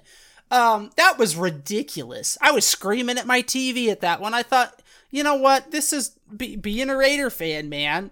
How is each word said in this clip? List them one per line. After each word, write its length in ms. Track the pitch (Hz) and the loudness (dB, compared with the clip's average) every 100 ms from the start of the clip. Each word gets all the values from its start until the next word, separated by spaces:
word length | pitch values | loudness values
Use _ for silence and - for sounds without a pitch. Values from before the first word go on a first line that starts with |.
| _ _ _ _ - | _ _ _ _ 0
Um, 400 | 247 233 214 208 - | 2 4 2 -2 4
that 200 | 359 262 | 4 4
was 180 | 214 165 | 0 0
ridiculous. 1000 | 180 147 139 214 285 - 120 113 - - | -4 -4 -6 -6 -6 -10 -10 -8 -6 2
I 100 | 294 | 4
was 160 | 269 - | 4 2
screaming 520 | - 190 240 247 247 | 0 -2 -2 -2 -4
at 80 | 240 | 0
my 140 | 247 | 0
T 280 | 247 262 254 | 0 -2 -2
V 180 | 247 226 | -2 -2
at 80 | 190 | -2
that 200 | 175 170 | -2 -2
one. 140 | 208 | -4
I 80 | 233 | -4
thought, 400 | 233 254 240 _ _ _ - | 0 2 0 _ _ _ -8
"You 100 | 277 | -2
know 140 | 294 277 | 0 4
what? 340 | 269 262 320 | 4 4 0
This 220 | 302 - | -4 -2
is, 260 | 294 - _ - 208 | -2 -4 _ -18 -12
be-, 200 | 220 202 | -10 -8
being 340 | 208 220 269 | -6 -4 -2
a 60 | 269 | 2
Raider 340 | 269 285 262 | 2 2 -2
fan, 380 | - 165 151 151 | -4 -4 -4 -6
man. 420 | 147 147 165 196 | -4 -2 -2 -4